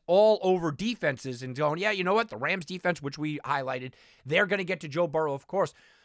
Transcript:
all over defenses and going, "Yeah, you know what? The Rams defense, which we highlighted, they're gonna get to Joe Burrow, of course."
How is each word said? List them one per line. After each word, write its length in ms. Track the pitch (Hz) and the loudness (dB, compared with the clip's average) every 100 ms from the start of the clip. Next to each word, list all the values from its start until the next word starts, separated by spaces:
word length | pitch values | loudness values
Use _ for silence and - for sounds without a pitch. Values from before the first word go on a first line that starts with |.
| - | 4
all 320 | 185 214 214 | 6 8 6
over 300 | 185 185 165 | 4 2 2
defenses 720 | 143 214 226 156 127 135 123 | -2 -4 -2 -2 -2 -6 -8
and 120 | 131 127 | -8 -2
going, 240 | 151 160 | -2 0
"Yeah, 120 | 208 | -2
you 120 | 202 | -2
know 100 | 180 | 0
what? 160 | 208 226 | 0 0
The 80 | - | -4
Rams 280 | 143 190 165 | -4 -4 -4
defense, 360 | 180 180 170 | -4 -2 -2
which 160 | 139 139 | -4 -4
we 220 | 151 147 | -6 -4
highlighted, 540 | - 143 131 131 127 - - _ 131 | -2 -2 -2 -6 -8 -14 -20 _ -2
they're 200 | 165 196 | 0 2
gonna 180 | 196 | 0
get 160 | 175 185 | -2 -6
to 60 | 156 | -4
Joe 200 | 147 175 | -2 0
Burrow, 260 | 156 156 | 0 0
of 120 | 139 - | -2 -4
course." 280 | 196 165 - _ _ | -2 -2 -4 _ _